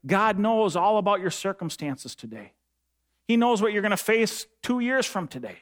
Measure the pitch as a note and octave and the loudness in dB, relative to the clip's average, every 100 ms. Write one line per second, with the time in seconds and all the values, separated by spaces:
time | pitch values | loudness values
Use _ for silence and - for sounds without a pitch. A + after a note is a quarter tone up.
0 | C3+ F#3+ A3 G3 G#3+ A3 G#3 E3+ F#3+ G#3+ | 0 2 2 2 2 2 2 2 2 2
1 | G3+ G3+ F3+ - G3 F#3+ E3+ - D3 C3 | 2 0 0 -4 -6 -4 -8 -6 -8 -8
2 | B2+ - A2+ A2 G#2+ _ _ _ _ _ | -10 -14 -16 -16 -18 _ _ _ _ _
3 | _ _ - A#3 A#3+ A3+ G#3+ G#3 G#3 G3 | _ _ 0 2 4 4 2 0 0 0
4 | - A3+ A3 - - _ - B3 A#3+ C4 | 2 2 2 -2 -14 _ -4 -2 0 0
5 | - G3 D#3 B2+ A2+ - | 0 -4 -6 -10 -12 -16